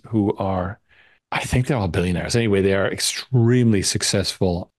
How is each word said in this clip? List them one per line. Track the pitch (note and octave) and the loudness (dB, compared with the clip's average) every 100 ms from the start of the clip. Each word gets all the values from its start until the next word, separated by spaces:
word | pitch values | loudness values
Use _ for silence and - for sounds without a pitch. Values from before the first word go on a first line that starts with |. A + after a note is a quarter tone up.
| - | -4
who | A2 G2+ - | 0 0 -2
are, | G2 F#2+ F2+ G#2+ _ _ _ _ _ | -2 -2 -4 -8 _ _ _ _ _
I | - | -8
think | - B2+ B2+ | -2 -2 0
they're | C3+ | 0
all | F#2 | -2
billionaires. | D#2+ F2 F2 - A#2 | -2 -2 -2 -2 0
Anyway, | A2+ G2 | 2 2
they | F#2+ | 2
are | G2 F#2+ | 2 0
extremely | F#2+ - - - B2+ A#2 B2+ A#2+ G2+ | -2 -6 -6 -2 2 4 4 4 2
successful | F2 - - G#2 F2+ - F#2+ F2 - | 0 -2 -2 -2 -2 -2 -2 -2 -6